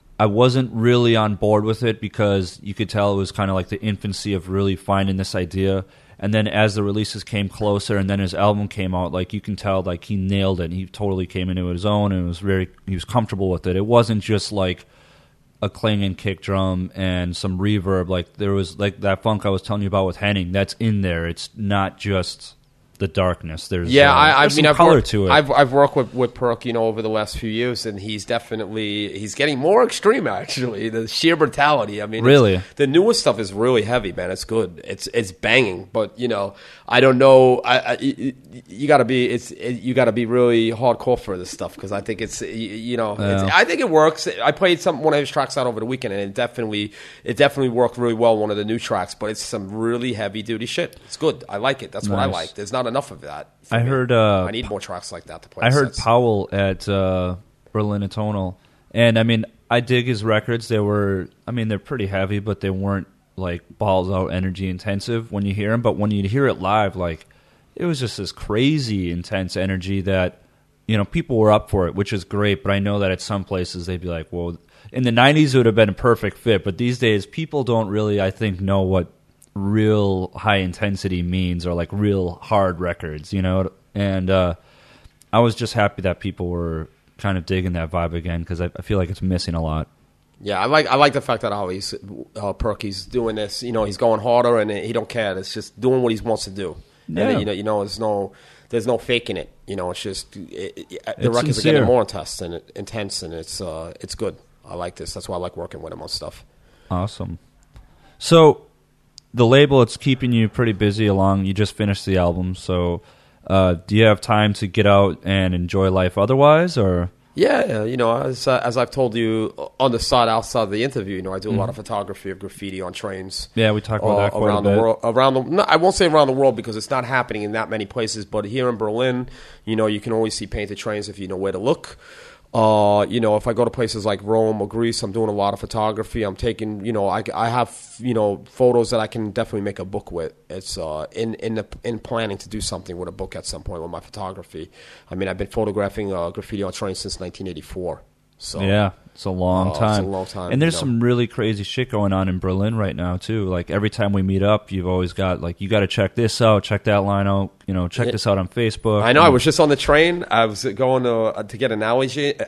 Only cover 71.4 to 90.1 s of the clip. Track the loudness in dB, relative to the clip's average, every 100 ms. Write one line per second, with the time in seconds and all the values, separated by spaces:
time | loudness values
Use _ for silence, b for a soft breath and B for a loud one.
71.4 | 6 6 4 0 0 -2 -2 -4 -4 0
72.4 | 0 0 0 0 0 0 0 -2 -4 -6
73.4 | -4 -4 -4 -8 -8 -8 -6 -8 -8 -6
74.4 | -6 -8 _ b b -2 2 6 6 8
75.4 | 6 6 6 6 4 4 2 2 0 -4
76.4 | 0 2 0 -2 -2 0 2 2 0 -8
77.4 | -6 -4 0 0 0 -2 0 0 0 -2
78.4 | -4 -2 0 2 2 2 0 _ _ _
79.4 | _ -6 0 2 4 4 2 0 -2 -4
80.4 | 0 2 0 -2 -4 -2 -2 -2 -2 0
81.4 | 0 -2 -4 -4 -4 -2 0 0 -2 -6
82.4 | -2 2 2 0 -4 -6 -8 -10 -6 -2
83.4 | 0 0 -2 -6 _ -4 -2 0 2 2
84.4 | 2 -2 b b b b b b -2 2
85.4 | 2 2 -4 0 0 0 -4 -2 -6 -6
86.4 | -6 -4 -4 -6 -8 _ _ _ -4 -4
87.4 | -2 -2 -2 -2 -2 -2 -2 -4 -4 -6
88.4 | -6 -4 -6 -6 -2 -2 0 -2 -2 -2
89.4 | -2 -4 -2 -4 -6 _ _